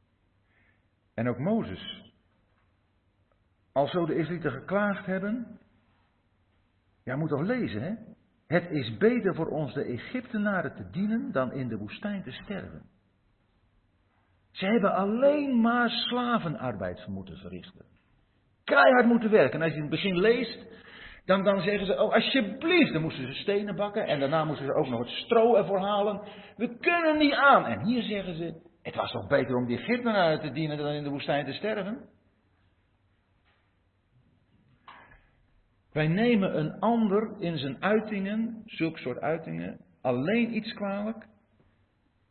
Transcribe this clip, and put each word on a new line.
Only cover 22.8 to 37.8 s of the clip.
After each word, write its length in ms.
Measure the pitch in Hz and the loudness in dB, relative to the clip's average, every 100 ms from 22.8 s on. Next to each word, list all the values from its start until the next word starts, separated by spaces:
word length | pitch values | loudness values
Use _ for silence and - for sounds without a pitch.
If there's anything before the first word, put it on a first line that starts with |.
| 220 | 4
Dan 100 | 160 | 2
moesten 240 | 160 - 127 | -2 -4 -8
ze 140 | 135 | -6
stenen 360 | - 202 208 175 | -2 -2 -2 -4
bakken 300 | 208 208 - | -4 -2 -2
en 140 | 147 | 0
daarna 240 | 139 160 | 2 2
moesten 220 | 156 135 135 | 0 -2 -2
ze 80 | |
ook 140 | - 131 | 0 0
nog 100 | 117 | -2
het 100 | 120 | -4
stro 460 | - - 240 226 | -6 2 4 6
ervoor 260 | 202 196 196 | 6 4 0
halen. 400 | 196 208 208 196 - - - - | 0 0 0 -2 -8 -18 -18 -6
"We 200 | 240 - | -6 -2
kunnen 420 | 339 349 320 311 | 0 2 4 4
niet 140 | 294 | 4
aan." 320 | 226 277 214 | 6 8 8
En 200 | 135 104 180 | 6 -2 0
hier 160 | 247 | -2
zeggen 320 | 196 208 180 | -2 -4 -6
ze, 260 | 160 170 165 - _ | -6 -8 -10 -18 _
"Het 120 | - | -12
was 160 | 110 - | -6 -4
toch 180 | 117 - | -4 0
beter 280 | 139 131 123 | 0 2 0
om 100 | 120 | 0
die 120 | 117 | -2
Egyptenaren 640 | - 247 240 208 170 151 | 0 -2 0 2 4 2
te 100 | 156 | -2
dienen 240 | 131 156 147 | -4 -4 -2
dan 160 | 147 | -4
in 100 | 147 | -4
de 80 | 143 | -4
woestijn 340 | 139 127 143 | -6 -2 -2
te 80 | 139 | -2
sterven?" 600 | 135 208 214 190 254 - _ _ _ _ _ _ _ _ _ _ _ _ _ _ _ _ _ _ _ _ _ _ _ _ _ _ _ - - - - _ _ _ _ _ _ _ | -6 -4 -4 -4 -8 -12 _ _ _ _ _ _ _ _ _ _ _ _ _ _ _ _ _ _ _ _ _ _ _ _ _ _ _ -20 -20 -20 -20 _ _ _ _ _ _ _
Wij 160 | 151 156 | -2 0
nemen 500 | 180 240 226 185 151 | 2 4 4 2 0
een 200 | 156 - | -2 -2
ander 640 | 214 233 214 202 226 - | 0 2 2 2 0 -4
in 180 | 170 160 | -4 -4
zijn 240 | 135 131 | -6 -4